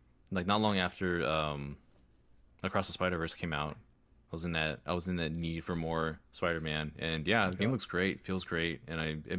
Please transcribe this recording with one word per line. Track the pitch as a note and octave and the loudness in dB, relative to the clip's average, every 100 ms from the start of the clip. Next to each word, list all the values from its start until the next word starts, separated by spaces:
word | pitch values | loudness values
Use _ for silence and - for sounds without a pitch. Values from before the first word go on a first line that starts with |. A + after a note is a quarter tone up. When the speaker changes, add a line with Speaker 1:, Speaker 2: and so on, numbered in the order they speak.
| - _ - | -20 _ -4
Speaker 1:
like, | F#2 F2+ | 0 4
not | G#2+ | 4
long | G#2+ G2 | 6 4
after, | F2+ - F2+ F2 C#2 | 2 2 0 2 2
um, | D#2+ D2+ D2 C#2+ D2 - - - _ - - - - | 2 2 -2 -6 -10 -18 -20 -20 _ -20 -20 -20 -8
Across | F#2+ G2+ F#2+ | -2 0 0
the | |
Spider-Verse | - F#2 E2+ E2 - | 0 0 0 -2 -4
came | F2 | -4
out. | D2 D2+ - - _ _ - _ | -2 -2 -6 -16 _ _ -20 _
I | E2 | -6
was | E2+ | -2
in | |
that, | D#2+ D#2 - D2+ | 0 0 -2 -2
I | |
was | F2+ F2 | -2 0
in | F2+ | -2
that | D#2+ | -2
need | E2 E2 D#2+ E2+ | -2 -2 -4 -2
for | E2 | -2
more | D#2+ E2 D#2+ D#2 - | 0 0 0 -4 -12
Spider-Man, | - F2 E2 D#2 D#2 D#2 D2+ | -4 -2 0 0 -2 -4 -4
and | E2 D#2+ D#2 | -2 0 2
yeah, | A2+ F#2 | 4 4
the | F#2 | 2
game | G#2+ | 0
Speaker 2:
Okay. | |
Speaker 1:
looks | B2 - | 0 -2
great, | F2 F#2+ - | 0 0 0
feels | - F#2 - | -4 -4 -2
great, | E2 E2 D2 - | 0 0 -2 -6
and | E2 | -4
I'm | D#2 D#2 - | -2 -4 -4